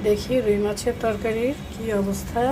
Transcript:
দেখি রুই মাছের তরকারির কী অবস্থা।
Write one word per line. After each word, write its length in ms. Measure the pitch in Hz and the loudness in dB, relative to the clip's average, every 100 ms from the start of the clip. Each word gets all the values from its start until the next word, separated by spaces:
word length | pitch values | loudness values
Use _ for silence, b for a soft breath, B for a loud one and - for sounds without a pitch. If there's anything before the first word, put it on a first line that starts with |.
| 208 | 2
দেখি 280 | 208 - 254 | 0 2 2
রুই 140 | 220 208 208 | 4 2 2
মাছের 280 | 208 247 240 | 0 -2 0
তরকারির 500 | 226 208 196 220 240 285 - | 0 0 -2 0 0 -2 -8
কী 120 | - 226 208 | -6 -2 0
অবস্থা। 420 | 196 196 - 233 247 | 0 -2 -2 0 2